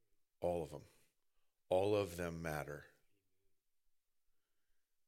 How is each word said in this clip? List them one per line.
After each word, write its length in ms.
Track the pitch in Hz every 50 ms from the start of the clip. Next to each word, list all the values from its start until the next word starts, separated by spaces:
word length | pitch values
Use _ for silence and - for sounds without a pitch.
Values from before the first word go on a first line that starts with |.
| _ _ _ _ _ _ _ _
All 200 | 87 87 87 85
of 100 | 78 71
them. 100 | 76 71 - - - - _ _ _ _ _ _ _ _ _ _ _ _ _ -
All 260 | 95 92 98 104 107
of 220 | 101 101 87 87 87
them 240 | 87 87 82 82
matter. 420 | 82 80 76 73 69 71 73 73 - - - _ _ _ _ _ _ _ _ _ _ _ _ _ _ _ _ _ _ _ _ _ _ _ _ _ _ _ _ _ _ _ _ _ _ _ _ _ _ _ _ _ _